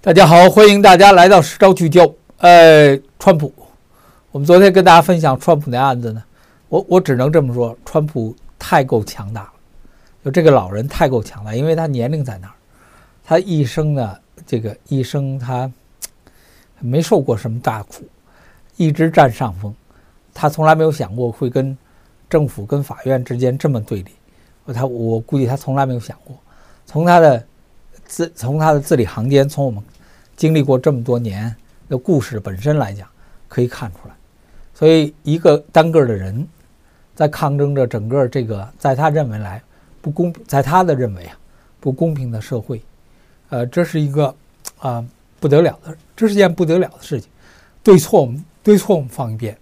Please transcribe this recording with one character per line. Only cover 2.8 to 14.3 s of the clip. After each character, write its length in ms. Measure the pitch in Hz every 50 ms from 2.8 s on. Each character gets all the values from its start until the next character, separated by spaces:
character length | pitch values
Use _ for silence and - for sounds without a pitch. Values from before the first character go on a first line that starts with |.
| 151 143 139 135 - _ _ _
川 180 | - 196 180
普， 160 | 156 151 139 _ _ - _ _ _ _ _ _ _ _ _ _ _ _ _
我 60 | - 139
们 80 | 143
昨 120 | 156 175 180
天 140 | 202 196
跟 100 | 175 190
大 80 | 175 180 165
家 80 | 170
分 180 | 165 - 180 170
享 180 | 160 147 131 -
川 220 | - - 165 147
普 100 | 147 139
那 80 | 120 123
案 220 | 135 139 127 120
子 100 | 120 113
呢， 140 | 110 113 - _ _ _ _ _ _ _ _ _
我， 120 | - 175 196 -
我 100 | 175 185
只 160 | 180 - 135
能 160 | 120 127 143
这 120 | 156 165
么 100 | 143 127
说， 240 | 120 123 120 113 117 _ _
川 220 | - - 160 151
普 280 | 151 - 131 113 110 - _ - - _ _
太 240 | - - 185 156
够 220 | 131 131 123 113 104
强 260 | - - - 107 98 113
大 80 | -
了， 100 | - - _ _ _ _ _ - - - _ _ _ _ _ _ _
就 60 | 139
这 120 | 135 180
个 80 | 160 156
老 200 | 139 123 92 90
人 180 | 98 104 120 143
太 180 | - - 170
够 160 | 139 131 113
强 220 | 101 - - - 101
大， 100 | 107 107
因 120 | 120 143
为 100 | 160 160
他 100 | 160 165
年 240 | 156 139 123 117 127
龄 140 | 156 156 139
在 140 | 123 104 95
那 100 | 92 98
儿， 60 | _ _ _ _ _ _ _ _ _ _ _ _ _ _
他 160 | _ - 160 175
一 240 | 190 202 170 151
生 300 | 143 117 - 165 151 151
呢， 240 | 147 139 120 104 95 _ _ _